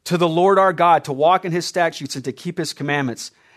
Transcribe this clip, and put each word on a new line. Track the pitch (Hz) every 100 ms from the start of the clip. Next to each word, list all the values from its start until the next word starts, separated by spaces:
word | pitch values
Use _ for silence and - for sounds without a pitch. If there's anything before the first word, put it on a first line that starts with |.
| -
"to | 175
the | 170
Lord | 160 185 196
our | 190
God, | 165 175 160
to | -
walk | 135 156 185 185
in |
his | 170 170
statutes | 185 165 160 139 -
and |
to | 135
keep | 123 175 170
his | 156
commandments, | - 139 143 135 113 - - _